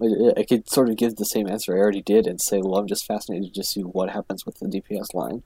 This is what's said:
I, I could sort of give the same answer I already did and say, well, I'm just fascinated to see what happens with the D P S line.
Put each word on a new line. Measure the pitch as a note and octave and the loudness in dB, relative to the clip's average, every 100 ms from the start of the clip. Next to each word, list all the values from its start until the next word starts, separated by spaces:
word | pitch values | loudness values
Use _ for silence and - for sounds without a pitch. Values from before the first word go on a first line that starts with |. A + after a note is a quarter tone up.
I, | A2+ G2+ A#2+ - | 2 4 4 4
I | |
could | G#2+ A#2+ - | 2 0 2
sort | C#3+ B2 | 2 2
of | A2 | 2
give | A#2+ G#2+ | 0 0
the | G#2 | -4
same | A2+ G2 | -2 -2
answer | G#2+ - F#2 | -4 0 4
I | |
already | G#2 G2 | 4 2
did | - G#2+ G#2+ | 2 4 4
and | F2+ | 0
say, | - G2+ | -2 0
well, | F#2+ G2 | 2 0
I'm | G2+ | 0
just | G#2 - | -4 -4
fascinated | G#2+ - F#2 F#2 | -6 -4 -6 -6
to | F#2+ | -6
see | - G2+ | -6 -6
what | F2+ F#2+ F#2+ | -4 -2 -2
happens | - - F#3 - | -4 -8 -8 -10
with | - | -10
the | G3 | -6
D | F#3+ | -6
P | - G3+ | -6 -8
S | D#3+ | -6
line. | F3+ - A#2+ | -6 -6 -8